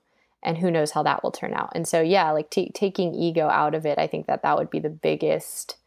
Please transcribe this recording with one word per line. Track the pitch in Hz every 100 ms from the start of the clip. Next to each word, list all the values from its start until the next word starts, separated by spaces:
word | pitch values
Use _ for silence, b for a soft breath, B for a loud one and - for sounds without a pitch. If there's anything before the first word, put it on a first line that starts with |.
| _ _ _ _
And | - 165
who | 180
knows | 165 151
how | 151
that | 147 -
will | -
turn | - -
out. | - - -
And | 160
so, | 170
yeah, | 160 190 160
like, | 156 156
ta-, | - 180
taking | - 196 196 175
ego | 160 170 165 151
out | - 151 160
of | 156
it, | 147
I | 156
think | 151 156
that | -
that | 147 147
would | 156
be | 160
the | 156
biggest | 156 160 151 156 156 - - - -